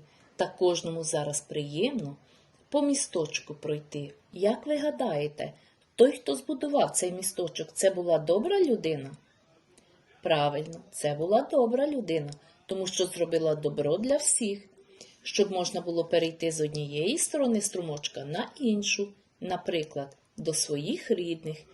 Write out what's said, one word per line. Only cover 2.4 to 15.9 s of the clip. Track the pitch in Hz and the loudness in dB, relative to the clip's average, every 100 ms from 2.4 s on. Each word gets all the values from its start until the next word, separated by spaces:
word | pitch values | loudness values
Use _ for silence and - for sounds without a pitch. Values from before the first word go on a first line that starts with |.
| _ _ _ | _ _ _
по | 294 | 0
місточку | 285 269 - 180 151 - - | 2 0 0 -2 -2 -4 -8
пройти. | 147 156 147 - 147 139 - _ | -10 -4 -4 -6 -8 -8 -12 _
Як | 180 202 247 294 | 0 2 2 0
ви | 294 | 0
гадаєте, | 302 - 247 151 147 147 147 - _ _ _ | 0 0 0 0 -2 -4 -8 -10 _ _ _
той, | - 254 | 6 6
хто | - - 269 | 6 -4 -4
збудував | - 285 294 285 156 | -4 -4 0 2 2
цей | - 180 | 2 -2
місточок, | 180 190 - 170 - 156 | -4 -6 -4 -6 -6 -8
це | - 196 | 2 2
була | 180 175 160 | 2 2 2
добра | 151 190 311 403 | 4 2 4 4
людина? | 330 214 165 147 135 147 _ _ _ _ _ _ _ _ _ _ | 4 4 0 -4 -6 -14 _ _ _ _ _ _ _ _ _ _
Правильно, | 175 160 143 143 156 165 - | 0 4 4 0 -6 -12 -14
це | - 147 | -4 -2
була | 147 170 220 | -2 2 2
добра | 285 302 233 247 294 | 4 2 4 2 0
людина, | 285 175 165 147 - _ _ - | -2 -2 -2 -2 -10 _ _ -8
тому | 190 185 | -4 -4
що | - 175 | -2 -2
зробила | 175 165 165 156 | 0 0 2 2
добро | 151 147 147 143 180 | 0 -2 0 0 0
для | 247 294 | 2 2
всіх, | - - 220 202 - - _ - - - | 2 0 0 -4 -10 -20 _ -20 -20 -14
щоб | - - 185 | -4 0 2
можна | 185 175 180 | 2 -2 -4
було | 175 | -2